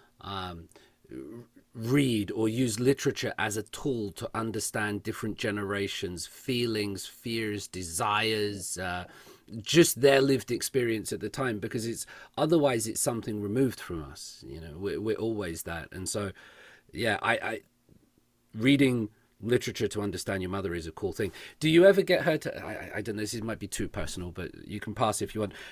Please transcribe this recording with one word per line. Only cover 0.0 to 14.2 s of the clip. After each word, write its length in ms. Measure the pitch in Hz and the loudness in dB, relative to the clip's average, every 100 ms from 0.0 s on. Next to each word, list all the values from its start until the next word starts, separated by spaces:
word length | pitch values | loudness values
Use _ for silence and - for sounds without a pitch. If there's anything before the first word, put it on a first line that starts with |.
| _ _ | _ _
um, 480 | 92 98 92 85 82 - - _ - | -10 -8 -8 -10 -16 -20 -20 _ -16
r-, 60 | 64 67 117 120 - _ | -14 -12 -14 -18 -20 _
read 560 | 117 113 143 135 110 98 | -8 0 2 4 2 0
or 180 | 107 110 | 0 0
use 320 | 117 127 104 | 2 0 2
literature 540 | 123 139 - - 117 - | 2 2 0 -2 -4 -2
as 180 | 107 107 | -2 -2
a 60 | |
tool 480 | - - 147 120 101 | -6 -6 -4 -2 -4
to 180 | - 117 110 | -6 -8 -4
understand 680 | 113 104 - 110 104 104 | -4 -4 -4 -2 -2 -2
different 360 | 110 - 110 98 | -6 -6 -6 -2
generations' 920 | 113 104 98 101 101 - 90 87 - | -2 -2 -2 -2 -2 -4 -6 -6 -10
feelings, 800 | - - 120 117 107 104 95 - | -10 -2 0 2 0 -2 -4 -8
fears, 600 | - 117 113 107 104 - | -10 -4 -2 -2 -2 -6
desires, 1120 | 92 85 82 113 104 110 107 104 101 - 90 | -8 -6 -2 2 4 4 2 0 -2 -6 -6
uh, 280 | 92 90 87 - - - - 113 | -4 -4 -6 -16 -20 -20 -14 -10
just 380 | - 151 165 - | 4 6 6 6
their 220 | 139 135 | 6 8
lived 300 | 139 131 - | 6 4 0
experience 600 | 120 - - 120 110 90 | -4 -2 0 0 0 -2
at 80 | 110 | -6
the 100 | 104 | -6
time, 300 | - 127 107 | -4 -2 -2
because 260 | 110 117 113 | -4 -4 -4
it's, 200 | 104 - - - - | -6 -10 -14 -10 0
otherwise 500 | 156 170 143 113 113 | 4 6 6 4 0
it's 140 | - | 0
something 400 | - 117 110 107 | 0 0 -2 -4
removed 380 | 101 117 131 - | 0 4 2 2
from 240 | - 82 | -6 -8
us, 400 | 69 - | -8 -12